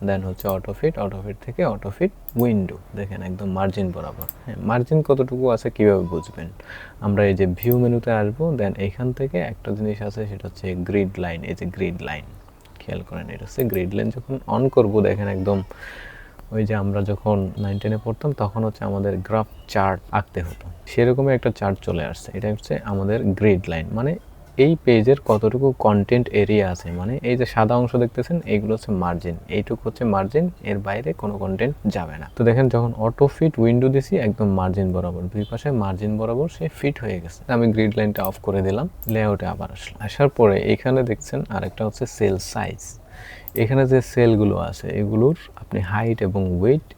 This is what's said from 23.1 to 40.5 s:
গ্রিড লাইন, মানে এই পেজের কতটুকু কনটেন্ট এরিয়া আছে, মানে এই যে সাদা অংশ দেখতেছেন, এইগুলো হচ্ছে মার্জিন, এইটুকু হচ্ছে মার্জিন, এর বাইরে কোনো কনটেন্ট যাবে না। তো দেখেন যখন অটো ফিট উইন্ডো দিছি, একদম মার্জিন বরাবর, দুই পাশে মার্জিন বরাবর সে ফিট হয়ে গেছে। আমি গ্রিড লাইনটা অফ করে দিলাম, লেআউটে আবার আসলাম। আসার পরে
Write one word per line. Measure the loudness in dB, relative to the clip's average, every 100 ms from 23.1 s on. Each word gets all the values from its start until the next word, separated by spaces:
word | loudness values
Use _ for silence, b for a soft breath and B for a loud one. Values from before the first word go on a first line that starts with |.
| 0 0 4
গ্রিড | 4 4 2
লাইন, | -4 -4
মানে | -2 -2 -4 -8 -20 -4 4
এই | 4 4 6
পেজের | 6 6 4 4
কতটুকু | 2 2 2 2 4 4
কনটেন্ট | 4 4 2 2 2
এরিয়া | 4 4 2
আছে, | -2 -6
মানে | -6 -4 -4
এই | 0 0
যে | 0
সাদা | 2 2 4
অংশ | 2 2
দেখতেছেন, | 0 -2 -4 -4 0
এইগুলো | 0 0 -2
হচ্ছে | -2
মার্জিন, | -2 -2 -2 -4 -8 -6
এইটুকু | -4 -4 -4 -6
হচ্ছে | -4
মার্জিন, | 0 0 2 0 0 -2
এর | -6 -4
বাইরে | -4 -4 -4
কোনো | -4 -6 -4
কনটেন্ট | -4 -2 -2 -2 -4
যাবে | -4 -6 -10
না। | -10 0
তো |
দেখেন | 2 4 4
যখন | 2 0 0
অটো | -2 2 2
ফিট | 4 0 4
উইন্ডো | 4 6 4 2
দিছি, | 0 0 0
একদম | 2 2 2
মার্জিন | 2 0 0 0
বরাবর, | -2 -4
দুই | -6 -4 -4
পাশে | -4 -2
মার্জিন | 0 0 -2 -2 -2
বরাবর | 0 0 -2 -4
সে | -8 -2
ফিট | -2 -2
হয়ে | -4 -6
গেছে। | -8 -10 -2 2
আমি | 4
গ্রিড | 4 2 2
লাইনটা | 0 0 -2
অফ | -2
করে | -2 0 0
দিলাম, | 0 -2 -6 -2
লেআউটে | 0 2 0 -4
আবার | -6 -10
আসলাম। | -12 -14 -10 -6
আসার | 2 2 6
পরে | 6